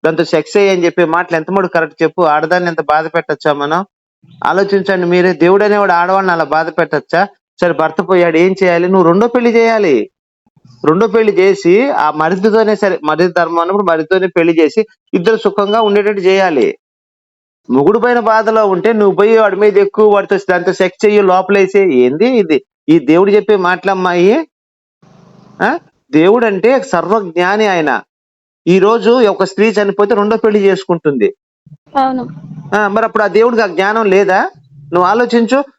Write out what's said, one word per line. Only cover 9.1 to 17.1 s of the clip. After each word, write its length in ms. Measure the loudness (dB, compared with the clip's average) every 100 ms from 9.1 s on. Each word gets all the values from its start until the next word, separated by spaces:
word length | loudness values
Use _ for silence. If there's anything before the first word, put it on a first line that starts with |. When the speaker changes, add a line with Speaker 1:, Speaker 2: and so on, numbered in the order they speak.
| 2 2
Speaker 1:
పెళ్లి 260 | 0 0
చేయాలి. 560 | 2 0 0 0 0 -2 _ _ _ _ _ _ _
రెండో 220 | -2 0 0
పెళ్లి 320 | 0 0 2
చేసి 520 | 2 2 2 2 2
ఆ 200 | 0 -2
మరిదితోనే, 680 | 0 -2 0 0 2 0 0
సరే 220 | -2 -2
మరిది 280 | -4 -2 0
ధర్మం 260 | 0 -2 -2
అన్నప్పుడు 260 | -2 -2
మరిదితోనే 420 | 0 -2 0 -2 0
పెళ్లి 320 | 0 0 2
చేసి 280 | 2 0 -6 _ _
ఇద్దరు 220 | -4 -2 0
సుఖంగా 440 | -2 -2 -2 0
ఉండేటట్టు 400 | 2 0 0 -2
చేయాలి. 580 | 0 2 0 0 -2 -4 _ _ _